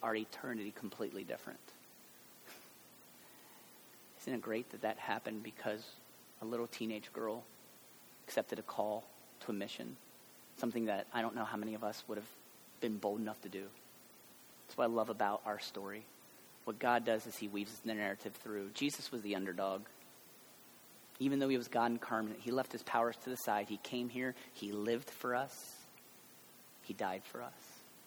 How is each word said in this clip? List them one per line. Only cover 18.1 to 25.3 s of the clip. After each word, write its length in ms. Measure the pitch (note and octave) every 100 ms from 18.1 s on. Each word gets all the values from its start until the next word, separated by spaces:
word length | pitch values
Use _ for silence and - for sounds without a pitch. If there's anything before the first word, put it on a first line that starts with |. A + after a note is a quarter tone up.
| G2+ G#2 -
through. 340 | A#2 G#2 G2
Jesus 380 | A2 C#3+ - C3+
was 100 | A#2+
the 140 | G2+ G2
underdog. 460 | F#2+ F2+ G2 F#2+ G#2 - - - - - - - - - - - - -
Even 160 | C3+ C#3
though 120 | C3+
he 80 | C3
was 100 | A#2
God 240 | A#2+ A#2
incarnate, 480 | A#2 - A2+ G#2+ G#2+
he 100 | A#2+
left 220 | B2+ B2+
his 100 | A2
powers 340 | - A#2+ A#2 A2+
to 60 | -
the 60 | B2+
side. 320 | - G#2 G2+
He 80 | G#2
came 320 | - B2+ B2
here. 240 | B2 B2+ B2+ -
He 180 | - G2+
lived 360 | G#2 G#2+ A#2 C#3+
for 280 | - B2